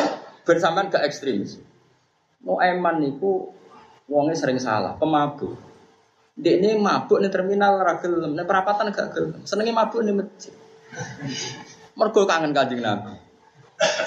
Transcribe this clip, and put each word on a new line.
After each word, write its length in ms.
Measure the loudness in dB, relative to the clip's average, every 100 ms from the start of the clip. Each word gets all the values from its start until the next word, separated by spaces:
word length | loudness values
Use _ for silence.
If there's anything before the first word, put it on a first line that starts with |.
| 0 -4 -12 -4
ben 140 | 2 2
sampean 320 | 2 0 0
gak 120 | 0
ekstremis. 560 | 0 -2 -2 -2 -4 -12 -20 _ _ _ _ _ _ _
Nuaiman 580 | -4 0 2 2 0 0
niku 500 | -2 -2 -2 -2 -4 -14 -20 -20 -20 _ -2
wonge 260 | 0 2 0
sering 180 | -2 -2
salah, 340 | 0 -2 -2 -2
pemabuk. 600 | 2 2 2 -2 -8 -10 -16 -20 -20 _ _ _ _ -2
Ndekne 400 | 2 4 4 2
mabuk 400 | 2 0 2 2
ning 160 | 4
terminal 480 | 0 0 2 4 4
ora 160 | 2 0
gelem, 340 | -2 -2 -2
ning 140 | -2 0
perapatan 480 | 0 2 0 -2
gak 160 | -2 -4
gelem. 300 | -4 -6 -6
Senenge 320 | -6 -2 0
mabuk 260 | 0 0 0 0
ning 160 | 0
masjid. 320 | -4 -10 -20 -20 -20 -20 -16 -12 -12 -10 -10 -8 -8 -12 -16 -20 -14 -2
Mergo 260 | 2 4
kangen 300 | 4 2 2
Kanjeng 260 | 2 0 0
Nabi. 380 | -2 -2 -6 -16 -20 _ _ -20 -16 -2 0 0